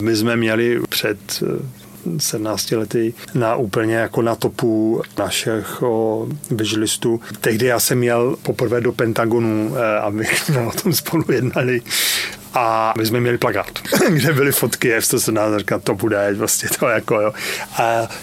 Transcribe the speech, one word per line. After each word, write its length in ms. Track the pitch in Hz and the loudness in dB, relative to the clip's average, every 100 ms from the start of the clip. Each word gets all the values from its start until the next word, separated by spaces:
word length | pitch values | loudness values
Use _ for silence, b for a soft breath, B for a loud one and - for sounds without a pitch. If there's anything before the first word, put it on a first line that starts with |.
My 140 | 107 110 | 0 2
jsme 200 | 117 117 | 2 2
měli 440 | 113 110 120 120 - | 2 2 2 0 -2
před, 540 | - 110 101 - - | -2 -2 -4 -6 -4
eh, 220 | - - 135 - - - 175 160 | -2 -4 -6 -14 -18 -10 -6 -4
sedmnácti 580 | - 117 107 101 - 117 | -2 -2 -2 -4 -2 -2
lety 380 | 104 120 113 - B | 0 0 0 -4 B
na 220 | 131 113 120 | 0 2 2
úplně 400 | 107 117 110 113 | 0 0 2 2
jako 260 | 110 - | 0 0
na 140 | 117 113 | 0 2
topu 640 | 120 - 120 110 110 113 - - | -2 0 0 2 2 0 -2 -4
našeho 1080 | 95 - - 110 95 - 123 113 110 110 120 147 - | -2 -2 -2 -2 -4 -2 0 2 0 0 -4 -6 -4
wishlistů. 680 | 113 107 107 107 - 120 117 B - | -2 -2 0 -2 0 0 -2 B -4
Tehdy 240 | 123 110 127 | 0 2 2
já 140 | 117 | 2
jsem 240 | - 127 | 2 2
jel 320 | 120 120 120 - | 2 2 2 0
poprvé 380 | - 110 117 120 | -4 -2 0 2
do 100 | 120 | 0
Pentagonu, 840 | - 117 113 113 120 113 110 107 131 | 0 0 2 2 2 2 0 0 0
eh, 240 | 110 107 | 0 0
aby 260 | 107 107 110 | 0 -2 -2
<laughs> 200 | 196 - | -2 0
jsme 140 | 131 113 | 0 0
o 40 | |
tom 220 | - 196 | -2 0
spolu 300 | 151 - 165 151 | 0 0 -2 0
jednali. 500 | 131 123 160 127 120 - B B B B B - | 0 0 0 0 0 -2 B B B B B -4
A 400 | 135 117 110 110 113 | 0 2 2 2 0
my 80 | 110 | 0
jsme 140 | 123 | 0
měli 180 | 120 120 | 0 2
plakát, 420 | 120 98 - - - | 0 0 -4 -6 -2
<laughs> 180 | 196 247 | 2 4
kde 240 | 151 135 | 4 4
byly 180 | 139 139 | 4 2
fotky 420 | - 127 - 135 | 2 0 0 2
F 120 | 113 - | 2 2
sto 140 | 123 | 0
sedmnáct, 400 | 120 110 107 104 | 2 2 2 0
říkám, 200 | 95 101 | 0 -2
to 140 | - 101 | 0 0
bude, 400 | 110 101 101 101 | 0 2 0 0
prostě 300 | 113 - - - | 0 0 -2 0
to 80 | 135 | 2
jako, 340 | 110 - 110 | 2 2 2
jo. 120 | 107 - B B B - | 0 -2 B B B 0
A 320 | 117 113 113 B | 2 2 -2 B